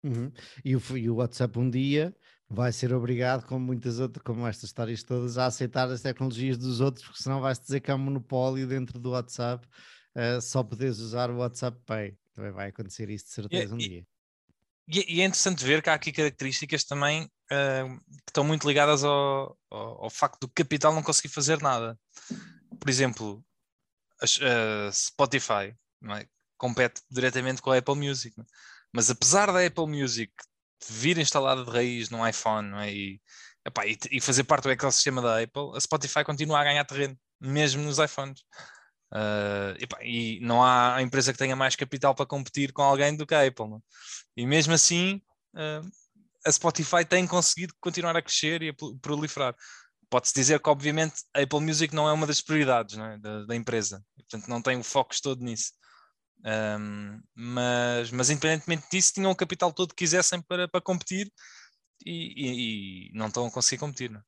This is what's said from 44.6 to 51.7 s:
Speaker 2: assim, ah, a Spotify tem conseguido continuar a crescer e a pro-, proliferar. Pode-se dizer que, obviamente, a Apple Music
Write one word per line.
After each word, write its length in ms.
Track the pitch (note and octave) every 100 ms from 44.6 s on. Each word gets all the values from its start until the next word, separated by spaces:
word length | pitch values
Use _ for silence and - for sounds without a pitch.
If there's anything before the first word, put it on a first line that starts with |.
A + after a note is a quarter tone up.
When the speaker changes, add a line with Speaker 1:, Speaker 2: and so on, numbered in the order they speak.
| D3+
Speaker 2:
assim, 480 | E3 - E3+ F3+ G3 _ _ _ E3
ah, 260 | D#3 D3+ E3+ - _ _ _ _ D#3+
a 60 |
Spotify 520 | D3 E3+ D#3 D#3 F3
tem 240 | E3 F3+ F3+
conseguido 460 | F3 E3+ - F3+ -
continuar 340 | F3 E3+ E3+ E3
a 60 |
crescer 400 | E3 - D#3 E3
e 60 | D#3+
a 40 |
pro-, 240 | C#3+ D3+ C3
proliferar. 540 | - D3 D3+ - C3 A#2+ - - _ _ _
Pode-se 240 | B2 -
dizer 280 | C#3 C3 D3+
que, 80 | -
obviamente, 460 | C#3+ D3 D3+ D#3+ - -
a 80 | C#3+
Apple 180 | C#3 D3
Music 340 | D#3